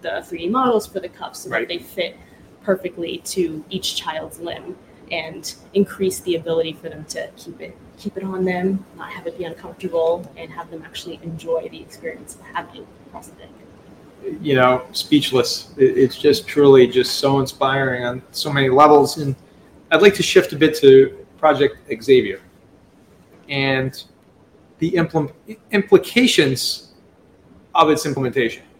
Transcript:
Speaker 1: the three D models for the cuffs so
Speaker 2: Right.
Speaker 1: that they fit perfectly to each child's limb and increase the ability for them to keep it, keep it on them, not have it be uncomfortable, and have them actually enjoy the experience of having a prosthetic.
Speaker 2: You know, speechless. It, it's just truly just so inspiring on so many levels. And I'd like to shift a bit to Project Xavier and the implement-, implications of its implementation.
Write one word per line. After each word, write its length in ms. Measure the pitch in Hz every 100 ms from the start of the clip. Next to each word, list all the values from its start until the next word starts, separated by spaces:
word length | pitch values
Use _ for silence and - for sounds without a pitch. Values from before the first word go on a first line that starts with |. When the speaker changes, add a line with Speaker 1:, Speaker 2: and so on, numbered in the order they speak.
Speaker 1:
the 200 | - - -
three 140 | 170
D 80 | 170
models 380 | 247 254 220 -
for 140 | 190
the 80 | 180
cuffs 320 | - 180 -
so 100 | 185
Speaker 2:
Right. 160 | 226 -
Speaker 1:
that 20 |
they 100 | 175
fit 380 | - - 170 - - - - _
perfectly 560 | - 190 180 175 170 165
to 400 | - 190 170 156 151
each 260 | 185 - -
child's 420 | - 156 156 -
limb 360 | 170 - - 185 _ - -
and 440 | 170 160 165 - - -
increase 480 | 196 196 - 190 185
the 160 | - 165
ability 380 | 165 165 165
for 160 | 156 170
them 160 | 156 156
to 240 | 160 - -
keep 220 | - -
it, 120 | - - - _
keep 220 | 202 196
it 40 |
on 220 | 190 185
them, 400 | 185 180 185 190 - -
not 100 | -
have 180 | - 170
it 120 | 170
be 60 |
uncomfortable, 840 | 170 165 175 165 190 165 165 175 180 -
and 140 | 165
have 200 | 170 165
them 120 | 165
actually 340 | 165 - 175 160
enjoy 440 | 170 165 165 165 -
the 100 | 160
experience 540 | - - 165 - -
of 80 | -
having 400 | - 170 170 -
a 280 | - - -
prosthetic. 380 | - - - - - - - - - - - - -
Speaker 2:
You 140 | 151 135
know, 260 | 127 127 -
speechless. 760 | - - 151 - 127 120 - - -
It, 180 | 131 -
it's 220 | 131 -
just 280 | 151 143 -
truly 400 | 147 143 135 123
just 280 | 123 127 -
so 220 | 139 139
inspiring 680 | 131 - 135 139 135 123
on 160 | 123 127 -
so 200 | - 151
many 160 | 139 135
levels. 480 | 131 151 147 135 -
And 180 | 143 131 _ _ _ _ _
I'd 120 | 160
like 100 | 202
to 80 | 196
shift 300 | 170 190 -
a 40 | 147
bit 180 | 156 156
to 440 | 139 131 135 - - _
Project 380 | 156 135 139 - - 113
Xavier 380 | 131 131 107 95 - _ _ _ _ _ _ _ _ _ -
and 540 | 139 135 135 131 - - _ _ _ _ _ _ _
the 80 | 165
implement-, 460 | 185 165 160 143 - - 220 _
implications 1200 | 208 196 190 - 240 254 - 143 127 - - - _ _ _ _ _ _ - _
of 140 | - 156
its 160 | 156
implementation. 600 | 151 139 131 117 113 - -